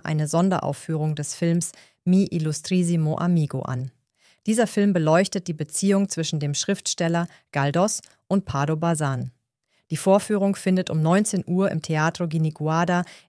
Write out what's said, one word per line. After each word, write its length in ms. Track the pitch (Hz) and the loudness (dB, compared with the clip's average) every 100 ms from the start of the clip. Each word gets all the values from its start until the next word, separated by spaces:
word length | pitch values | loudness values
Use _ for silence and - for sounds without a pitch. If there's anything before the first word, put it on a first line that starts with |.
eine 220 | - 156 151 | -2 -2 0
Sonderaufführung 840 | 165 190 180 - 139 - 156 156 | 2 2 2 -2 -6 -6 -4 -2
des 200 | 151 143 | -4 -8
Films 380 | - 170 170 - - - _ 180 | -2 0 0 -2 -10 -20 _ 2
Mi 200 | 190 202 | 4 4
Illustrísimo 880 | 170 156 151 - 185 170 170 156 - | 0 -4 -4 -2 0 2 2 0 0
Amigo 420 | 175 170 147 131 | 2 2 0 -2
an. 300 | - 127 131 - _ _ _ _ - | -6 -6 -8 -12 _ _ _ _ -2
Dieser 200 | 226 220 | 0 2
Film 280 | 214 202 | 2 2
beleuchtet 520 | 180 156 165 196 196 180 | 4 4 4 4 -2 -4
die 60 | |
Beziehung 560 | 156 147 - 196 196 196 | -6 -6 -2 2 2 0
zwischen 320 | - 160 156 | -2 -4 -2
dem 140 | 143 | -2
Schriftsteller 720 | 143 - 196 - - 165 170 170 - _ | -2 -2 -4 -4 -2 0 0 -4 -10 _
Galdós 480 | 143 139 170 208 - - _ - | -2 0 2 0 -2 -10 _ -2
und 180 | 190 - | -2 0
Pardo 280 | 139 147 | -2 -2
Bazán. 560 | 156 170 160 143 127 123 - _ _ _ _ _ | 0 0 0 -2 -4 -6 -12 _ _ _ _ _
Die 80 | 160 | -2
Vorführung 580 | 196 196 - 202 196 196 | 2 2 2 0 0 0
findet 320 | 190 185 - | 0 0 0
um 140 | 160 | 0
neunzehn 420 | 156 190 214 185 - | 2 2 2 -2 -2
Uhr 240 | 180 190 | 0 0
im 120 | 160 | -2
Teatro 440 | - 156 160 165 170 | -2 0 0 -2 -2
Guiniguada 800 | 160 156 156 156 160 175 175 180 - | 0 -2 -2 -2 0 0 0 -4 -12